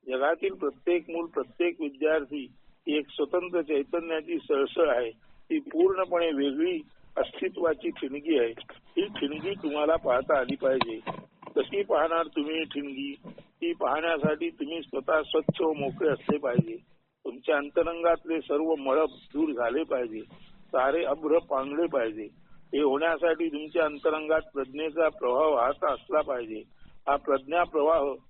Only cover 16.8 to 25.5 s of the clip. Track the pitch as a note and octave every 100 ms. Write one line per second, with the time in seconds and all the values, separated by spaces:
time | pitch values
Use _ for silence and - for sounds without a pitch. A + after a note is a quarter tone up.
16.8 | _ _ _ _ C3 A#2 - D3 C#3+ E3+
17.8 | E3 E3+ E3+ E3 D#3 E3 - D3 D#3+ D#3
18.8 | C3+ C#3 D#3 - - C#3+ D#3 A#2+ A#2 C3+
19.8 | E3 B2+ A#2+ A2 A2 - - - - C3
20.8 | C3 D#3+ D#3 C#3+ D3 E3 E3+ C#3 C3+ D3
21.8 | E3+ C#3+ A2+ G#2+ G#2 - - - - C#3
22.8 | D3 C#3 E3 D#3 E3+ D#3+ E3 D3 D#3 E3+
23.8 | D3+ D3 D#3+ D#3 D#3 D#3 D#3 C#3 C3 C#3
24.8 | D#3 D#3 D#3 - B2+ B2+ D#3